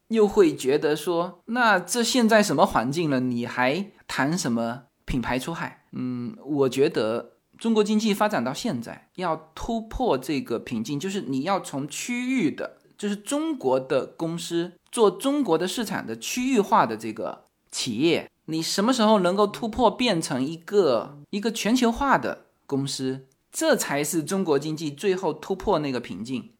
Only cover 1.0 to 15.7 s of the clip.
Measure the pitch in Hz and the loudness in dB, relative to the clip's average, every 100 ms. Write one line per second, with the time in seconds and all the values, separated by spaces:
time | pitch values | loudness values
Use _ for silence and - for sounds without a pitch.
1 | 185 170 180 180 - 240 233 190 175 240 | 0 -2 -2 -8 -6 0 4 4 2 0
2 | 226 262 226 220 208 147 196 131 117 147 | 2 4 6 6 4 4 4 2 0 -2
3 | 160 131 127 120 117 - 127 160 202 - | 0 0 0 -2 -4 0 0 0 -4 -12
4 | - - 135 175 143 117 117 127 - _ | -8 -2 0 0 0 -2 -2 -6 -12 _
5 | - 139 120 123 131 165 131 - _ 131 | -6 -4 -2 -4 -4 -6 -8 -12 _ -8
6 | 127 123 120 - 135 147 135 127 143 151 | -6 -6 -8 -10 -4 0 2 4 2 2
7 | 110 117 - _ _ _ 233 214 208 214 | 0 -2 -6 _ _ _ 2 4 4 2
8 | 220 196 208 170 120 151 240 127 110 73 | 2 2 2 0 -2 -4 -4 -4 -6 -14
9 | _ - 180 156 - - - 226 214 - | _ -8 -4 -4 -8 -10 -6 -6 -6 -2
10 | 240 135 135 143 - 113 - 113 113 143 | 0 0 0 -4 -2 -6 -4 -6 -4 -4
11 | 185 196 147 135 156 196 175 143 147 - | -4 -6 -4 -4 -2 -2 -4 -8 -8 -8
12 | - 240 247 262 156 - - - _ - | -6 -4 -2 0 0 -2 -8 -12 _ -8
13 | 208 202 - 285 320 269 135 131 127 139 | -6 -6 -4 -4 -2 -2 0 0 0 -2
14 | - - 165 170 170 170 175 175 _ - | -2 -6 -6 -6 -4 -4 -4 -8 _ 4
15 | 208 180 269 294 240 160 180 | 4 4 0 0 2 2 0